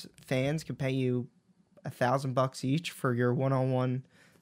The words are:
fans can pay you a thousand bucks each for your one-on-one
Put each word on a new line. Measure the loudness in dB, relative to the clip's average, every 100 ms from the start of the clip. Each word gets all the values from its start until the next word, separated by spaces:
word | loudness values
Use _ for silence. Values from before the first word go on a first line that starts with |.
| -10 -14
fans | -4 0 0 -2
can | -4 -4
pay | -2
you | 0 0 0 -4 _ _ _ _ -14
a | -10
thousand | 0 2 2 0
bucks | 0 0 0
each | 0 0 -2
for | -2 0
your | 2 2
one-on-one | 2 2 2 2 2 0 -2 -6 -18 -20 _